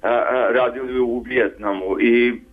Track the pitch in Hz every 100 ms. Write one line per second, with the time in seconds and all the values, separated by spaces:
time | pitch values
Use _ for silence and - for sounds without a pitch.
0 | 104 120 - 127 107 120 123 123 131 127
1 | 120 120 120 123 104 - 104 98 92 95
2 | 117 120 120 117 -